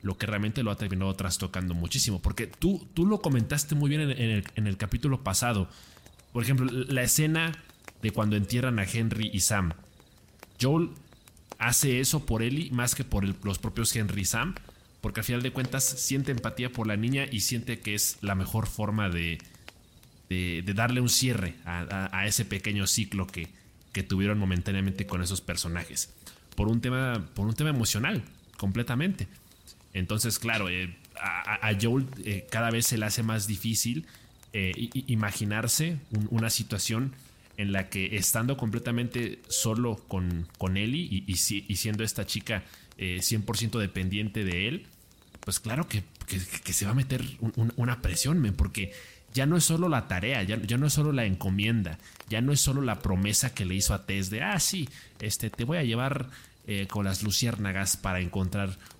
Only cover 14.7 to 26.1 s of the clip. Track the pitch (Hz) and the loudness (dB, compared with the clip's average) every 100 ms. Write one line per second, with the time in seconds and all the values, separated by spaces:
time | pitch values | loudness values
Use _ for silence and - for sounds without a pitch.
14.7 | - - - 107 113 107 120 127 127 127 | -20 -20 -8 -6 -4 -2 0 0 -2 -2
15.7 | 135 - 135 - 139 139 123 113 - 123 | 0 0 0 0 0 0 -2 -2 -4 -4
16.7 | 117 110 104 117 139 139 110 - 117 117 | -2 0 2 2 0 -2 -2 0 -2 -4
17.7 | 113 - 104 - - 101 95 92 110 110 | -6 -4 0 -2 -2 -2 0 0 0 -2
18.7 | - 104 107 101 85 85 82 - - - | -2 0 2 2 0 -2 -4 -10 -20 -20
19.7 | - - - - - - 90 87 82 92 | -20 -20 -20 -20 -20 -4 -2 0 -2 -2
20.7 | 101 120 123 123 - 127 104 90 - 87 | 2 2 4 4 4 2 0 -2 -6 -6
21.7 | 87 85 98 95 92 101 101 101 101 107 | -6 -4 -4 -2 -2 0 0 -2 -4 -2
22.7 | 101 95 - 101 101 90 90 82 - - | 0 2 0 0 -2 -4 -6 -10 -14 -20
23.7 | - - - 92 95 101 104 95 90 87 | -20 -8 -6 0 2 2 2 2 2 0
24.7 | 98 98 95 95 90 90 95 - 82 87 | 0 0 -2 -4 -2 -2 -4 -4 -4 -4
25.7 | 85 82 - - | -4 -6 -6 -8